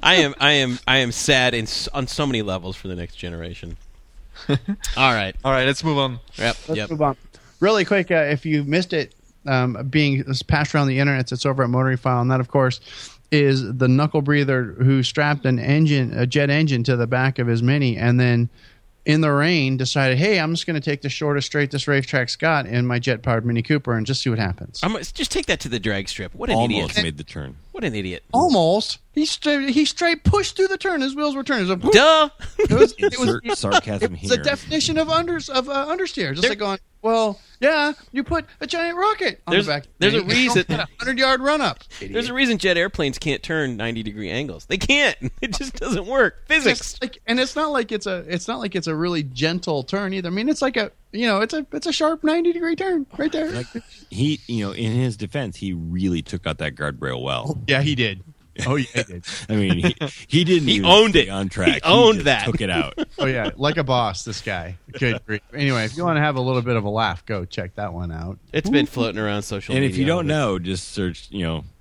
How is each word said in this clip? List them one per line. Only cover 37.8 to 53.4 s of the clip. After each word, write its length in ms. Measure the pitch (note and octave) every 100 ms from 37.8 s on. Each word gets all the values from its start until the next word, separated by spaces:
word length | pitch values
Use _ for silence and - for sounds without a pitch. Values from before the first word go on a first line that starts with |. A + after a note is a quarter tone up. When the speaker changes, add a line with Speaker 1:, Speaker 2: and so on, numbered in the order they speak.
| D4 C#4+ -
Speaker 3:
you 120 | B3
put 220 | C#4 E4 D4+ -
a 60 | C#4
giant 300 | E4+ E4+ F4
rocket 440 | G4+ G#4+ F4+ - -
on 40 |
Speaker 1:
There's, 120 | F3 D#3
Speaker 3:
the 60 |
back. 120 | D3 C3+ _
Speaker 1:
there's 140 | F#3
a 60 | A3
Speaker 3:
And 100 | F#3
you 40 | A3+
Speaker 1:
reason. 300 | B3+ - F3+
Speaker 3:
get 100 | D#3
a 60 | F3 -
hundred-yard 420 | A#3+ B3+ C4 C4
run-up." 380 | C4 D4+ A#3+ C3 - -
Speaker 1:
There's 280 | G2+ G#3 B3
a 40 |
reason 240 | B3 C4+ A3
jet 180 | F#3+ F3
airplanes 400 | F3+ - D3 C3
can't 240 | D#3 C#3
turn 320 | - D#3+ C#3 A#2
ninety 260 | A2+ A2+
degree 260 | A2 G#2 G2+
angles. 360 | G#2 C#3+ E2 -
They 120 | F#3+
can't. 380 | - C#4+ C#4 -
<laughs> 200 | B2+ -
It 120 | B3+ G3
just 180 | C4+ -
doesn't 300 | B3 G#3 F#3+
work. 400 | C4+ G#3+ - -
Physics. 460 | D#4 B3+ A#3+ -
Speaker 3:
It's 80 | -
like, 200 | B3 - -
and 140 | A#3+
it's 160 | B3+ -
not 160 | D#4
like 200 | C#4+ A3
it's 120 | G#3+ G3+
a, 120 | F#3 D#3+
it's 200 | F3 -
not 120 | A#3+
like 160 | A3 F3+
it's 120 | E3
a 80 | D#3
really 280 | E3+ E3+
gentle 600 | D3 B2 D3+ F3 F3 D3+
turn 300 | B2+ G3 G3+
either. 140 | F#3+ F3
I 40 |
mean, 180 | F#3 A#3+
it's 120 | D#4
like 140 | C4 B3
a, 140 | G3+ _ _
you 120 | G3+ A#3+
know, 120 | G3
it's 120 | A3+
a, 120 | D#4+ C#4+
it's 160 | D4 E4+
a 60 |
sharp 300 | D4+ D#4 D#4+
ninety 300 | D4+ E4 F4
degree 220 | E4+ E4 E4
turn 300 | F#4+ F4 C4+ -
right 140 | D4+
there. 180 | D4+